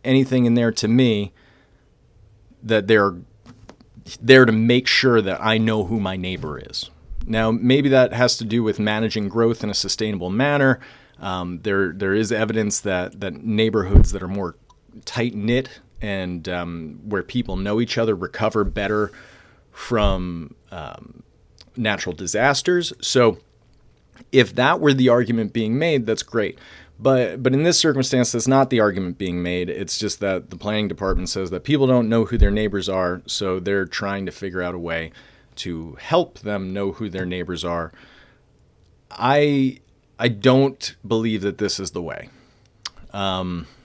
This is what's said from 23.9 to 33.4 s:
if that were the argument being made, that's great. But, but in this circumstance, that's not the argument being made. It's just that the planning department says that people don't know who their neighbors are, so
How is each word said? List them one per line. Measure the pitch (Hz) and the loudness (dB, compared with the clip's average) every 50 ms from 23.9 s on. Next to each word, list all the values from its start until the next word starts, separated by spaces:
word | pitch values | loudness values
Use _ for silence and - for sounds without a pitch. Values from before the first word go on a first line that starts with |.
| _ _ _ _ _ - - _ - | _ _ _ _ _ -20 -8 _ 4
if | 131 120 - - | 4 4 4 4
that | - 127 143 175 185 | 2 2 2 2 4
were | 156 147 135 | 4 2 4
the | 135 127 127 | 4 4 4
argument | 120 123 123 101 120 113 110 101 - | 4 4 2 2 0 -2 -2 -2 -2
being | 117 110 107 113 135 | -2 -2 -2 0 0
made, | 160 170 156 135 113 | 0 0 0 0 0
that's | 110 110 - - | -2 -4 -4 -4
great. | - - 117 104 87 - - - - - - - - - - | -6 -4 -2 -2 -4 -6 -10 -20 -20 -20 -20 -20 -20 -8 -2
But, | - 131 135 127 123 92 85 104 127 | 2 2 4 4 2 0 -2 -2 0
but | 131 131 | 0 2
in | 139 156 | 2 2
this | 175 165 - | 2 2 2
circumstance, | - 160 135 135 127 - - 127 123 - - | 2 2 2 0 0 0 2 0 2 2 0
that's | 120 110 131 | -2 0 2
not | 131 135 135 131 | 4 4 4 4
the | 127 113 | 2 2
argument | 107 104 92 98 95 90 85 - | 2 2 2 -2 -4 -6 -6 -6
being | 98 92 87 87 87 | -6 -4 -4 -4 -4
made. | 87 90 90 90 92 | -4 -4 -4 -4 -4
It's | - - 98 - - - | -6 -8 -8 -6 -6 -4
just | 107 101 - - | -4 -6 -6 -4
that | 101 98 95 90 - - | -4 -4 -4 -4 -6 -10
the | 92 | -16
planning | 85 - 104 107 107 107 98 | -10 -6 -4 -2 -2 -2 -4
department | 87 - 95 95 92 92 92 - | -4 -4 -2 0 0 0 -2 -4
says | - 101 95 87 | -6 -6 -6 -6
that | 92 90 - | -8 -8 -4
people | - 151 143 135 | 0 0 2 4
don't | 127 127 123 117 107 | 4 4 4 2 2
know | 117 117 110 | 2 0 0
who | 101 120 107 | 0 2 4
their | - 101 | 4 4
neighbors | 101 107 107 104 98 98 87 95 | 4 2 0 -2 -2 -4 -4 -2
are, | 95 92 92 87 90 87 - | -2 -2 0 -2 -2 -4 -6
so | - - - | -8 -6 -4